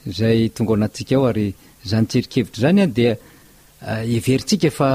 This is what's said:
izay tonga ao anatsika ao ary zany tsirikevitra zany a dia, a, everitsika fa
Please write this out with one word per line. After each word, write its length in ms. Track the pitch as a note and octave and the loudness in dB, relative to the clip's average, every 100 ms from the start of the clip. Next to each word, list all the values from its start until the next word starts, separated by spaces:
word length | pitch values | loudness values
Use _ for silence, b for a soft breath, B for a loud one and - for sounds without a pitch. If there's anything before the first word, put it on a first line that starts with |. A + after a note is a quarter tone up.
| - | -10
izay 440 | F2+ A2+ A2+ A2+ | -2 2 2 2
tonga 160 | - G#2+ | 0 0
ao 80 | G#2+ | 0
anatsika 380 | G#2+ - - C3 | 0 -4 -2 0
ao 100 | C3 | 2
ary 280 | A2 G#2 F#2+ b b F#2 | 0 -2 -6 b b -4
zany 180 | A2 A2+ | -2 0
tsirikevitra 540 | B2 - - G2+ - | 0 -2 -2 -4 -2
zany 200 | C3 G3 | 2 2
a 40 | F#3+ | 2
dia, 320 | A2 A#2+ G#2+ b b b b b - | 2 0 0 b b b b b -16
a, 240 | - A2 | -10 -6
everitsika 680 | A2+ A#2 - C3 - G3 D#3+ | -2 -2 0 -2 0 0 0
fa 180 | - C#3 | 0 0